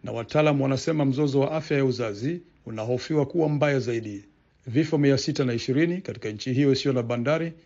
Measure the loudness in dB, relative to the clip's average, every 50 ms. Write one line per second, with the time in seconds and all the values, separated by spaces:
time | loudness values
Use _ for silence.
0 | -10 -8 -8 -8 -8 0 2 2 4 4 4 4 2 2 0 0 0 -2 0 2
1 | 2 2 2 2 0 2 2 2 2 2 0 -4 -2 -2 0 2 2 2 2 0
2 | -2 -4 -4 -4 -4 -4 -4 -6 -8 _ _ _ _ -12 -8 -8 -4 -2 -2 -4
3 | -2 0 0 0 0 0 0 0 0 2 2 2 2 2 2 0 0 -2 -4 -4
4 | -4 -6 -12 -12 -14 _ _ _ _ _ _ _ _ -2 0 0 0 2 2 2
5 | 4 4 4 4 2 -2 -2 -2 -2 -2 -2 -4 -2 -2 0 2 2 0 0 -4
6 | -6 -10 -12 -8 -8 -8 -8 -6 -6 -2 0 2 4 4 4 2 2 0 0 0
7 | -2 -2 -2 -2 0 0 0 0 -2 -6 -8 -12 _